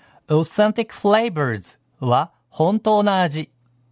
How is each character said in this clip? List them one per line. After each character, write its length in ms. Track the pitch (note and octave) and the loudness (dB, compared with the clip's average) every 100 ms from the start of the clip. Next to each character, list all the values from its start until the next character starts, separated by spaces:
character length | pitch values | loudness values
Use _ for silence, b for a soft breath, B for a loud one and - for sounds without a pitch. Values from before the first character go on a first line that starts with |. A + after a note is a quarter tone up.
| b b - | b b -2
Authentic 640 | D#3 D#3+ - G#3+ G#3+ A3 | -2 0 0 0 0 -8
flavors 880 | - G3+ G#3+ A#3 D#3 C3+ G#2+ - - _ _ | -4 0 2 0 -2 -4 -4 -10 -20 _ _
は 320 | B2+ B2 E3 _ _ | 0 0 0 _ _
本 300 | - E3 G#3+ | -2 0 0
当 220 | A3 G#3 | 0 2
の 200 | G#3 F#3+ | 2 2
味。 280 | F3 D#3 - _ _ _ _ | 0 -4 -10 _ _ _ _